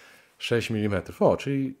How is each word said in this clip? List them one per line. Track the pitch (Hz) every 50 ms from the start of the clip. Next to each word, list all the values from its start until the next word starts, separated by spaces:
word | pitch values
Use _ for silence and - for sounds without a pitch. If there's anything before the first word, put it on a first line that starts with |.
| - - - - _ _ _ _
sześć | - - 120 117 104 -
milimetrów. | 113 107 104 104 101 90 - - - -
O, | 214 139 87 -
czyli, | - 139 139 139 135 131 135 -